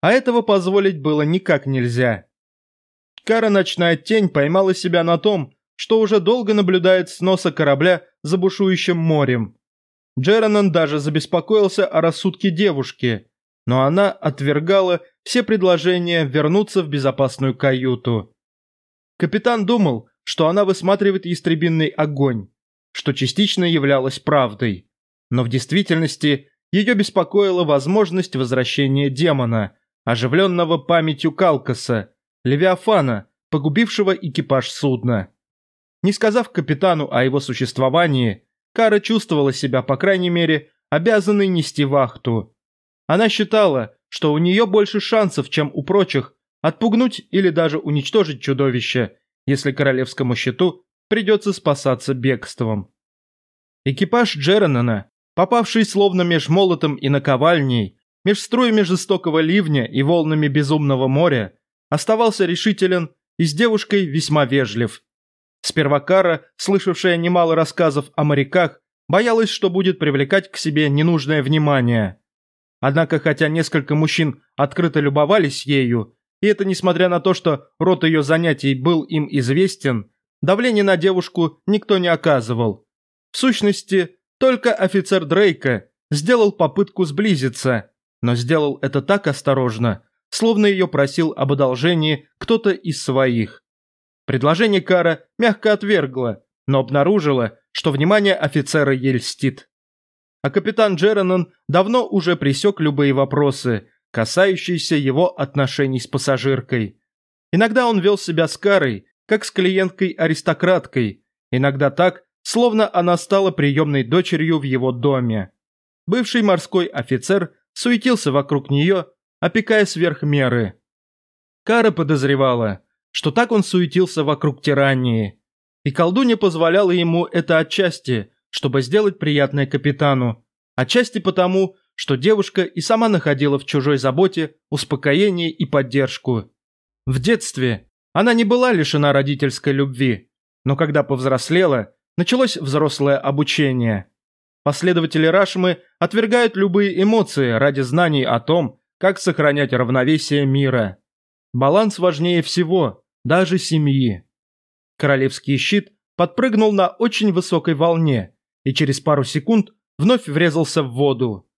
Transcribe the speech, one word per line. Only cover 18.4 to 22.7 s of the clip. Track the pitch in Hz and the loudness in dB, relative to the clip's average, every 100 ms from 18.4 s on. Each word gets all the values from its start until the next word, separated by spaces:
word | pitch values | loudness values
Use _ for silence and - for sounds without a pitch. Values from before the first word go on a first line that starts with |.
| _ _ _ _ _ _ _ - | _ _ _ _ _ _ _ -8
Капитан | 160 214 240 233 | -4 -2 -2 -2
думал, | 196 240 170 117 - _ | 0 0 0 -2 -10 _
что | - - 160 | -12 -2 0
она | 190 | 2
высматривает | 190 190 180 196 196 190 | 0 0 0 0 0 -2
ястребиный | 175 175 175 160 170 160 156 | -4 -4 -2 0 0 0 -2
огонь, | - 151 139 139 113 98 _ _ | -2 -4 0 -2 -2 -8 _ _